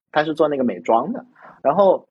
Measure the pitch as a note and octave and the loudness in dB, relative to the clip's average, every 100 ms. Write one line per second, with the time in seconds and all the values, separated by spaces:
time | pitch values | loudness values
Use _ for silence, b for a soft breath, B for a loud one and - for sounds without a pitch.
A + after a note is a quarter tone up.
0 | _ - D#3 D#3 D#3 C#3+ B2 F#2 E2 A2+ | _ -2 -2 0 -2 0 -4 -4 0 0
1 | D3 B3 - B B B C3+ D#3+ G3 E3 | 0 -8 -14 B B B -2 2 2 2
2 | - | -2